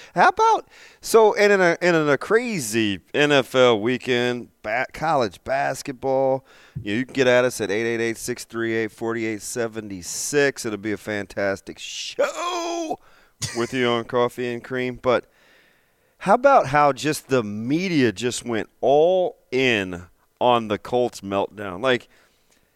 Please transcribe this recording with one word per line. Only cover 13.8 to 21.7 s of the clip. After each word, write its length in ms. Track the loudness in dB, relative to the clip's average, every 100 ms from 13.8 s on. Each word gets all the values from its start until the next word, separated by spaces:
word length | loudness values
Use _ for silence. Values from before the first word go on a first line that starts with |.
| 0
on 180 | 0 -2
Coffee 460 | 0 0 -2 -6
and 120 | -8
Cream. 340 | -8 -6 -6 -2
But 260 | 0 0 0 _ _ _ _ _ _ _ _ _
how 160 | 2
about 320 | 4 6 6 4
how 240 | 4 4
just 380 | 2 -2 -4 0
the 160 | 0
media 680 | 0 -4 -4 -2 0 2 2
just 340 | 0 -4 -6
went 240 | -4 -4 -6 _
all 560 | 2 4 4 2 0 -6 _
in 540 | 0 2 2 -2 -8 -14 _ _ 0
on 260 | 2 2 2
the 120 | -6
Colts 420 | -2 -2 -2 -4
meltdown? 640 | -6 -4 -4 -6 -12